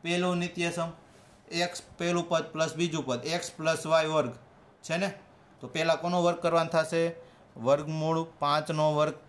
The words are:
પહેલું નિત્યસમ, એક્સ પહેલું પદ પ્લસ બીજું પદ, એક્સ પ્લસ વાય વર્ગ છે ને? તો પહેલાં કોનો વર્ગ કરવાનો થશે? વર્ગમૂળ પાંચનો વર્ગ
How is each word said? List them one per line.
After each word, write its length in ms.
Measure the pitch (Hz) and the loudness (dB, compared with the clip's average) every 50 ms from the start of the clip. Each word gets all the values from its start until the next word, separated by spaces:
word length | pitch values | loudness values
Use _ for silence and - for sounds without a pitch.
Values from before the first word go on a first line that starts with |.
પહેલું 380 | - 170 175 180 180 180 180 175 | -2 -2 0 0 2 2 0 0
નિત્યસમ, 480 | 175 175 - 175 170 170 170 175 165 170 165 - - - - - - - - - - - - 170 175 | -2 -4 -4 -2 -2 -2 -2 -2 -4 -6 -6 -14 -20 -20 -20 -20 -20 -20 -20 -20 -18 -6 -2 -2 -2
એક્સ 160 | 175 175 - - - - | -2 -2 -10 -14 -16 -10
પહેલું 260 | - 170 170 175 175 170 170 | -4 -2 0 0 0 0 2
પદ 160 | 175 160 147 - - | 0 0 0 -2 -2
પ્લસ 180 | 160 160 160 - 156 | -2 -2 -2 0 -2
બીજું 240 | 175 170 151 160 135 | -2 0 0 -4 -2
પદ, 140 | 131 123 120 131 151 165 | -2 -4 -4 -2 -4 -4
એક્સ 120 | 175 165 - - | -4 -4 -6 -10
પ્લસ 240 | - 156 160 160 139 - 160 | -2 0 0 0 0 0 2
વાય 180 | 160 160 156 156 | 4 4 4 4
વર્ગ 240 | 156 156 139 123 113 - - - - - - - - _ - | 2 0 0 0 -4 -10 -20 -20 -20 -20 -20 -20 -20 _ -6
છે 120 | - 160 | -4 -2
ને? 120 | 175 190 190 - - - - - - - - - - | -2 -2 -4 -6 -10 -18 -20 -20 -20 -20 -20 -20 -16
તો 80 | - | -16
પહેલાં 320 | 127 - 165 160 165 165 151 | -8 -4 -2 2 2 2 2
કોનો 200 | 160 175 175 180 170 | 2 0 0 2 2
વર્ગ 160 | 175 170 170 | 2 2 2
કરવાનો 300 | 170 170 165 170 165 160 170 | 0 2 2 2 2 2 2
થશે? 300 | 165 160 160 170 165 165 170 165 - - - - - - - - - 113 | 0 0 2 0 0 0 0 -2 -8 -18 -20 -20 -20 -20 -20 -16 -4 2
વર્ગમૂળ 540 | 123 139 147 151 151 156 160 156 160 165 160 165 165 - - | 4 4 4 2 -4 -4 -2 0 0 0 0 -2 -6 -6 -4
પાંચનો 460 | 147 143 143 151 151 - 160 156 156 156 151 | 0 2 2 0 0 -2 -2 2 2 2 4
વર્ગ 180 | 147 151 151 - - - | 2 0 0 -2 -8 -8